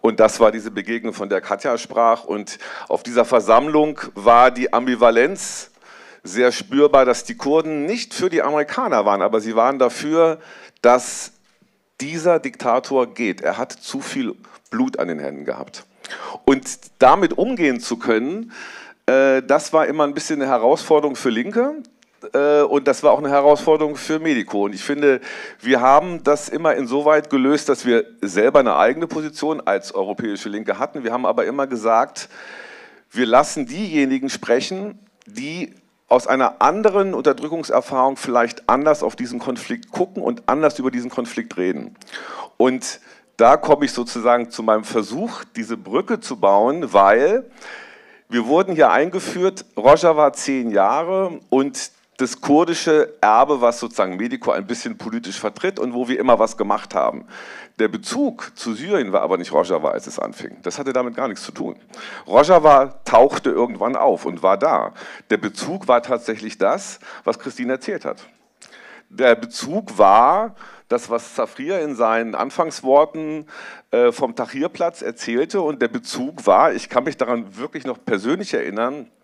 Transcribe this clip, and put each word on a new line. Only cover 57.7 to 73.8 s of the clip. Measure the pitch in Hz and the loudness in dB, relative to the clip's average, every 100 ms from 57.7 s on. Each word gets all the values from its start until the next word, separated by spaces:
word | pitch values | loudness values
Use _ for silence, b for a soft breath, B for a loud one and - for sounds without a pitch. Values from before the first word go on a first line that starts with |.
| - | -2
Der | 110 | -2
Bezug | 110 - 262 285 - - | -2 -8 -4 -4 -4 -18
zu | - 120 | -12 -10
Syrien | 107 165 196 104 | -8 -2 -2 0
war | 95 | -2
aber | - 90 | 0 -2
nicht | 87 | 0
Rojava, | 76 90 82 76 | 0 0 -2 -2
als | 50 - | -4 -8
es | - | -10
anfing. | 55 - - - | -10 -10 -16 -12
Das | 90 - | -12 -8
hatte | 135 | -6
damit | 127 123 117 | -4 -4 -6
gar | 127 | -8
nichts | 98 | -8
zu | - | -14
tun. | - - - _ B B B - | -10 -12 -12 _ B B B 4
Rojava | 113 151 180 151 139 135 - | 4 8 6 8 6 4 -4
tauchte | - 131 143 - 135 | 2 6 6 2 -2
irgendwann | 90 120 101 110 131 | 0 -2 -2 -4 0
auf | 135 92 - | 0 0 -4
und | 87 | 0
war | 95 98 | 2 2
da. | 147 104 50 B B B _ | 2 0 -2 B B B _
Der | 107 | -4
Bezug | 104 - - 196 - | -4 -8 -8 -6 2
war | 120 | 2
tatsächlich | 123 120 - 107 107 - | 2 -6 -4 -8 -10 -2
das, | 95 175 - - B B | -2 -2 -6 -18 B B
was | - 110 | -6 -6
Christine | 135 - 123 | -8 -8 -6
erzählt | 131 - 185 | -6 -6 -8
hat. | - - - _ _ _ B B B B B | -8 -12 -18 _ _ _ B B B B B
Der | 98 127 | 0 2
Bezug | 117 117 - 135 190 196 202 | 2 -2 -12 -8 -8 -8 4
war | 196 208 127 180 220 B B B _ | 6 8 6 2 -2 B B B _
das, | 120 - | -6 -4
was | 117 - - | -8 -6 -8
Safria | 113 - 143 190 | -8 -8 -6 -6
in | 151 | -6
seinen | 120 113 113 117 | -2 0 0 -2
Anfangsworten, | 92 123 - 165 - 131 139 151 160 156 156 147 B B B | -6 -6 -4 -6 -4 4 4 4 -2 -10 -10 -12 B B B